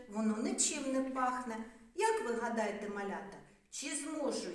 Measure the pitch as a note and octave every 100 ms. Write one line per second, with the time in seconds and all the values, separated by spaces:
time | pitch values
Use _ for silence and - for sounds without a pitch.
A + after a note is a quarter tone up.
0 | G#3+ G#3+ A3 G#3+ D4 - - D4+ C4+ C4
1 | C4 C4 B3+ B3 A#3 A3 - - - F4
2 | A4+ - A#3+ A3+ A#3 A3 G#3 G#3 G3+ G3+
3 | G3 F3 - - - - _ - C#4+ -
4 | D4+ D#4 - - F3+